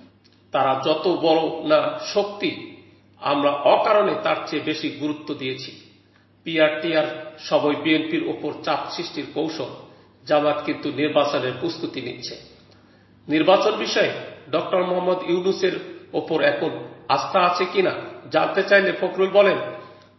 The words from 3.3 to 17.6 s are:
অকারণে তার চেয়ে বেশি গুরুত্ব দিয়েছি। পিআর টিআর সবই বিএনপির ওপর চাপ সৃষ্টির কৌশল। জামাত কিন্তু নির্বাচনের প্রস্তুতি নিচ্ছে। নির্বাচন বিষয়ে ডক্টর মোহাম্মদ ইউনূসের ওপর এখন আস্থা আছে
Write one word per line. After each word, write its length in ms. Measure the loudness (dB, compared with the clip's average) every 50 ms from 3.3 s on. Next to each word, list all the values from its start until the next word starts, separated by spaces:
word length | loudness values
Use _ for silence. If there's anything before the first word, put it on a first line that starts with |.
| 0 2 2 2 0 4 4
অকারণে 480 | 4 6 6 4 4 4 4 4 4 0 0 0
তার 160 | -2 -2 -2 -4
চেয়ে 220 | -4 -6 -4 -2
বেশি 220 | -2 -4 -4 -4 -6 -6 -4
গুরুত্ব 300 | -4 -6 -6 -6 -8 -10 -8
দিয়েছি। 360 | -6 -6 -8 -8 -8 -10 -14 -16 -20 -20 -20 _ _ _ _ _ _ _ _ _ _ _
পিআর 260 | -4 2 4 4 4 2 -2
টিআর 280 | -2 0 2 2 0 0 -4 -8 -12 -14 -16 -16
সবই 380 | -6 0 0 2 2 2 0
বিএনপির 480 | 0 2 2 2 2 2 0 -2 -2 -2
ওপর 240 | -4 -6 -6 -6 -8 -8 -6 -4
চাপ 180 | -2 -2 -2 -4 -6
সৃষ্টির 380 | -8 -8 -10 -8 -8 -10 -10 -6 -6
কৌশল। 400 | -4 -4 -4 -4 -6 -8 -10 -10 -14 -18 -20 -20 -20 -20 _ _ _ -2
জামাত 320 | 0 2 2 2 2 0 -2 -4
কিন্তু 240 | -6 -6 -4 -6 -6 -4
নির্বাচনের 600 | -2 -2 2 2 2 2 2 0 -2 -2 -2 -4 -4
প্রস্তুতি 420 | -6 -6 -6 -6 -8 -8 -8 -8
নিচ্ছে। 340 | -10 -10 -10 -10 -12 -14 -14 -16 -18 -20 -20 _ _ _ _ _ _ _ _ _ _ _ _ _ _ -2
নির্বাচন 460 | 0 2 4 4 4 4 4 0 0 -2
বিষয়ে 340 | -4 -2 0 0 0 0 -2 -6 -12 -14 -16 -18 -10 -4
ডক্টর 300 | -4 -4 -2 0 0 0 0
মোহাম্মদ 360 | 0 0 0 0 0 0 0 0
ইউনূসের 480 | -2 -2 0 2 0 0 0 0 -2 -2 -4 -8 -12 -16 -18 -18 -6 -6
ওপর 260 | -6 -4 -2 0 2 2
এখন 280 | 2 2 2 -2 -4 -4 -6 -12 -14 -16 -18 -2 -2
আস্থা 300 | 0 0 0 0 2 4 4
আছে 220 | 4 4 2